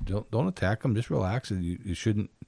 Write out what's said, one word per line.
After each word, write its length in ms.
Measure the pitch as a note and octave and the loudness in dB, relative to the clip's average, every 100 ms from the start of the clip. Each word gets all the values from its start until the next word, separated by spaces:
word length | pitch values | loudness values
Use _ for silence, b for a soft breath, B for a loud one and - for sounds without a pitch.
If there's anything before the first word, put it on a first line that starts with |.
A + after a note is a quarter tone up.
don't, 260 | - G2 - | -2 -2 0
don't 180 | A2+ F3+ | 0 0
attack 340 | F2+ F#2 A2+ | 2 0 2
him. 100 | C#3+ | 2
Just 160 | G#2+ - | 2 2
relax. 400 | D3+ F#2 A#2+ - | 0 0 0 -2
And 140 | F#2+ | -2
you, 140 | E2+ F2 | -2 -4
you 100 | G2 | -4
shouldn't." 360 | F2 A2+ G#2+ F#2+ _ | -2 0 0 -2 _